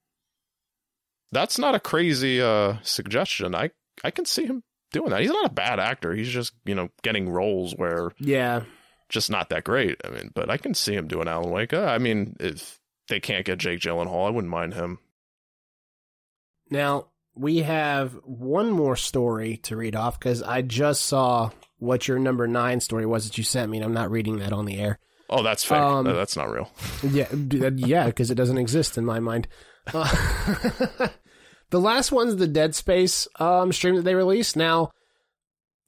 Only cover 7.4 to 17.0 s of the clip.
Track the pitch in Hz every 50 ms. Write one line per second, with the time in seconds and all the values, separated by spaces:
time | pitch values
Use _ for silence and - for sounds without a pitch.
7.4 | 98 107 98 92 90 87 - - 90 87 85 85 85 87 - - 143 139 139 131
8.4 | 123 123 120 120 117 - - _ _ _ _ _ _ - - 113 - - 104 92
9.4 | 80 - 80 82 - 90 117 135 117 87 67 - - 50 58 50 - - - -
10.4 | - - 117 - - 285 202 - - 101 101 98 80 76 82 82 82 82 82 85
11.4 | 87 87 87 98 117 - 156 180 208 151 117 117 123 117 110 104 101 - - -
12.4 | 76 87 73 - - - - _ _ _ _ _ _ - 110 98 - - 104 92
13.4 | 95 98 92 90 - 90 87 85 - 85 85 85 85 92 87 90 95 104 117 117
14.4 | 95 85 85 85 85 85 95 87 87 87 90 - _ _ _ _ _ _ _ _
15.4 | _ _ _ _ _ _ _ _ _ _ _ _ _ _ _ _ _ _ _ _
16.4 | _ _ _ _ _ _ 139 143 143 143 143 143